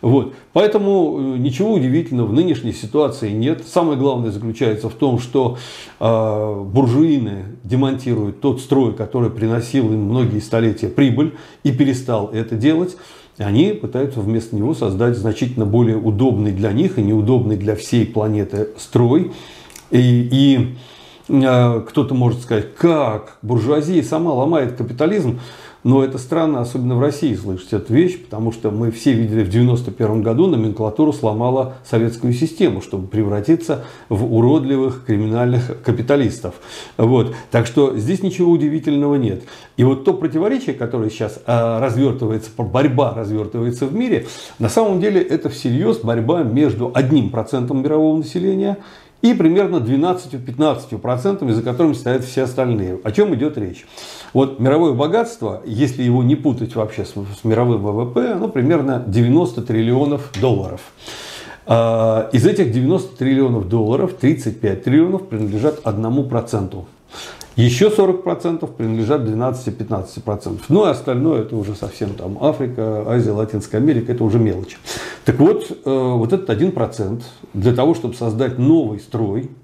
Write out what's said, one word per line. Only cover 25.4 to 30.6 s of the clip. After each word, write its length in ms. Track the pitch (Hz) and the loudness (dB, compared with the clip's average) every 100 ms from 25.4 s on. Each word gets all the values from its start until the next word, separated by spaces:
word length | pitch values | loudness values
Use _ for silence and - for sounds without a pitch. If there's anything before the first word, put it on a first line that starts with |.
| - - - - | -8 -20 -20 -6
Но 220 | 123 135 | 2 4
это 140 | 135 135 | 2 -2
странно, 420 | - 165 160 143 | -4 0 0 0
особенно 340 | 120 131 123 | -2 -2 -2
в 60 | 123 | 2
России, 340 | 143 143 156 | 0 0 -2
слышать 380 | 95 98 92 - | -2 -4 -8 -4
эту 220 | 107 - | -6 0
вещь, 280 | 113 175 - | 2 2 0
потому 300 | - 104 113 | -10 -6 -4
что 180 | 113 107 | -2 -4
мы 200 | 104 117 | -2 -2
все 240 | 113 143 | 0 0
видели, 280 | 123 113 110 | 2 2 0
в 60 | 95 | 0
девяносто 420 | 107 123 123 123 | 2 4 2 -2
первом 320 | 98 110 110 | -4 -2 0
году 240 | 110 113 185 | 0 2 2
номенклатура 640 | 139 | 2